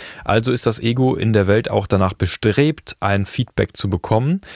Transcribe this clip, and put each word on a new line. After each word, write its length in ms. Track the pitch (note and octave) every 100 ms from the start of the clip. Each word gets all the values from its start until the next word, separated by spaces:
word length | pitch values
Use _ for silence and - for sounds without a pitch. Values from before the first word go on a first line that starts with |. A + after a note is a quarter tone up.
| - -
Also 280 | - G#2+ A#2
ist 140 | B2 -
das 120 | G#2+
Ego 360 | A#2 B2 C3 -
in 180 | A2
der 140 | G#2+ F#2+
Welt 220 | G#2 -
auch 160 | G#2 G2+
danach 260 | G2 F#2
bestrebt, 840 | - F2+ - A2 G#2 D3+ D3+ - -
ein 260 | G2 G2+ G2
Feedback 500 | - B2 - G#2 -
zu 120 | G2+
bekommen, 520 | F#2 - A2 C3+ F#3+ -